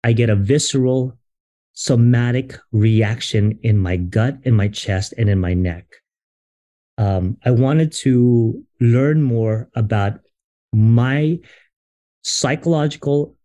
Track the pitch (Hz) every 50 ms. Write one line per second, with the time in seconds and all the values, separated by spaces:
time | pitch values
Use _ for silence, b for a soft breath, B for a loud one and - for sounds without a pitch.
0 | - 113 117 110 117 110 107 101 98 98 135 151 - - - 135 127 127 127 131
1 | 127 131 120 _ _ _ _ _ _ _ _ _ _ _ _ - - - 139 117
2 | 117 120 123 120 120 120 120 127 131 131 - - _ _ - 107 104 113 110 110
3 | 107 101 117 120 - - - 107 101 107 107 - - 110 107 104 92 90 90 90
4 | 90 90 - 110 113 131 139 - _ 131 117 104 98 101 98 - - - 98 92
5 | 98 - - - 110 101 101 95 90 87 90 90 92 90 82 85 - _ - _
6 | _ _ _ _ _ _ _ _ _ _ _ _ _ _ _ _ _ _ _ -
7 | 110 98 95 92 90 92 110 _ _ 123 127 117 131 135 151 160 160 156 - -
8 | - 135 127 123 123 123 120 117 113 113 113 - - _ _ _ 123 117 117 123
9 | 135 147 156 156 147 131 117 113 110 110 110 107 113 _ _ 120 107 104 110 104
10 | 101 101 107 - _ _ _ _ _ _ _ _ _ _ - 107 107 113 117 117
11 | 123 131 135 143 151 156 170 170 B B B B B B B _ _ _ _ _
12 | _ _ _ _ _ - - - - 123 139 131 - 170 165 151 147 151 143 -
13 | - 143 143 147 147 - _ _